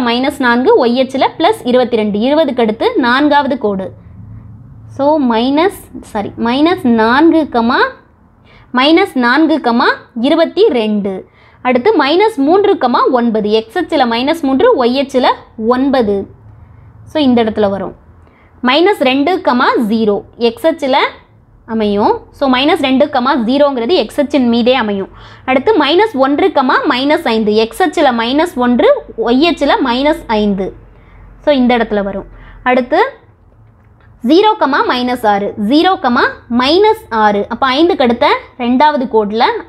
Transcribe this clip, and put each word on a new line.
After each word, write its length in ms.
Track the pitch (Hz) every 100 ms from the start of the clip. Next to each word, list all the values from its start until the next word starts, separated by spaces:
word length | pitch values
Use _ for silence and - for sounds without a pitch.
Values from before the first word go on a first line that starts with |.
| 240
மைனஸ் 320 | 240 269 285 254
நான்கு, 260 | 240 262 466
ஒய் 180 | 240 240
அச்சில் 240 | 262 262 330 -
பிளஸ் 200 | 330 440 247
இருபத்தி 300 | 247 240 233
ரெண்டு, 180 | 214 202 240
இருபதுக்கு 360 | 302 294 254 220
அடுத்து 220 | 214 392 453 240
நான்காவது 500 | 262 294 294 277 269 208
கோடு. 220 | 190 185 - - - - - - - - - - -
So, 100 | 277 311 254
மைனஸ், 480 | 226 247 285 370 392 - 254 -
சாரி, 200 | 214 208 - 226
மைனஸ் 380 | 262 320 370 269 226
நான்கு 420 | 226 254 330 320 269 240
கமா 240 | 226 294 523 523 _ _ _ _ _ - - 247
மைனஸ் 360 | 277 330 381 262 240
நான்கு 320 | 269 311 311 240
கமா 220 | 233 349 554 - 240 254
இருபத்தி 360 | 320 330 339 440 254
ரெண்டு, 340 | 214 208 196 190 - _ _ _ 247
அடுத்து 240 | 247 320 392
மைனஸ் 400 | 269 339 440 440 277
மூன்று 260 | 370 403 359
கமா 200 | - 285 494 254
ஒன்பது, 280 | 233 214 208 220
எக்ஸ் 180 | 220 359
அச்சில் 260 | 339 311 240 226
மைனஸ் 280 | 262 330 277
மூன்று, 180 | 262 480 370
ஒய் 180 | 240 262 277
அச்சில் 260 | 254 277 508 - - 220 247
ஒன்பது. 400 | 277 262 208 196 - - - - - - - - -
So, 60 | 311 269
இந்த 100 | 240
இடத்துல 260 | 220 214 202 196
வரும். 180 | 185 - - - - _ _ - 247
மைனஸ் 320 | 285 359 427 262
ரெண்டு 180 | 269 285 370 311
கமா 240 | 247 320 494 214
ஜீரோ, 260 | 226 214 202 - - 233
எக்ஸ் 200 | 226 320
அச்சில் 340 | 320 277 269 508 - _ _ _ _ -
அமையும். 400 | 226 208 202 254 466 - -
So, 60 | 277
மைனஸ் 300 | 247 285 330 269
ரெண்டு 200 | 262 302 277
கமா 160 | 262 294 220
ஜீரோங்கிறது 480 | 269 285 262 226 359
எக்ஸ் 160 | 214 -
அச்சின் 260 | 285 294 247
மீதே 200 | 233 233 254
அமையும். 260 | 220 202 185 - - - -
அடுத்து 220 | 262 269 440
மைனஸ் 320 | 277 349 440 262 269
ஒன்று 220 | 285 370 294
கமா 200 | 254 523 440
மைனஸ் 360 | 247 277 320 269
ஐந்து, 180 | 226 208 214
எக்ஸ் 200 | 226 - 370
அச்சில் 240 | - 285 233
மைனஸ் 360 | 226 285 349 254 247
ஒன்று, 220 | 240 415 554 - - 220
ஒய் 220 | 254 339
அச்சில் 260 | 330 285 415 262
மைனஸ் 360 | 240 294 320 - 214
ஐந்து. 280 | 208 196 185 - - - - - - -
So, 60 | - 277
இந்த 120 | 247 247
இடத்துல 260 | 226 208 196
வரும். 200 | 190 - - - - 254
அடுத்து 300 | 254 247 320 523 - _ _ _ _ _ _ _ _ - - 226
ஜீரோ 220 | 320 427 427
கமா 160 | 277 294 440
மைனஸ் 340 | 254 247 247 220
ஆறு, 160 | 202 202 - 208
ஜீரோ 240 | 294 359 370 269
கமா 200 | 247 494 - - 240
மைனஸ் 440 | 262 349 427 440 - 220 214
ஆறு. 180 | 202 202
அப்போ 140 | 240 262 262
ஐந்துக்கு 280 | 339 339 247
அடுத்த 200 | 240 311 508 - -
ரெண்டாவது 440 | 240 254 302 294 262 220
கோடில் 320 | 208 220 269 453